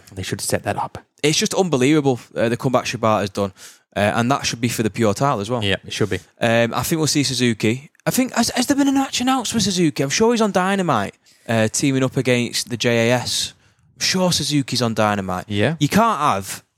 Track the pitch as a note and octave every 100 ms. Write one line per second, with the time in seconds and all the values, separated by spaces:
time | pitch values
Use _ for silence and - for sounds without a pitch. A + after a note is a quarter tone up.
0 | - G2 F#2 G2 - - G#2 G2 - -
1 | _ - D3 D#3+ G#3+ - F#3 C#3 B2+ D#3
2 | C#3 A#2+ - D2 A2+ A2+ C3+ B2 - A2+
3 | A2+ G#2+ G2+ - G2 - - - _ -
4 | G#2 A2 A#2+ C#3 - A#2 A#2 A#2+ G#2+ A2+
5 | G#2+ G2 C#3 A#2 G2+ B2 G#2 F#2 - -
6 | G2+ F#2+ - - A#2 A#2 A#2 - A#2 E3
7 | D3+ D3+ B2+ B2 B2 A2 G#2+ B2+ D3+ _
8 | - A#3 B3+ - A#3 - B3 C#4 C#4 C4+
9 | C4+ - B3 C4 G3+ A3+ G3+ F3+ D#3+ -
10 | C#3 - A3+ A#3 G#3+ F#3 F#3 G3 F3 A#2
11 | G2 - _ _ - A2+ A2 - D3 C3+
12 | C3 C3+ B2+ B2 A#2 - - A#2 B2 A#2
13 | A#2 B2 - - - - _ _ _ -
14 | - F#3 F3+ D#3+ C#3+ D3 C3 A#2+ A#2 A2
15 | G#2+ G2+ F#2+ F2+ - G#2 A#2 D#3+ D3 G3
16 | A3+ D#3+ D3 G2+ G2+ - _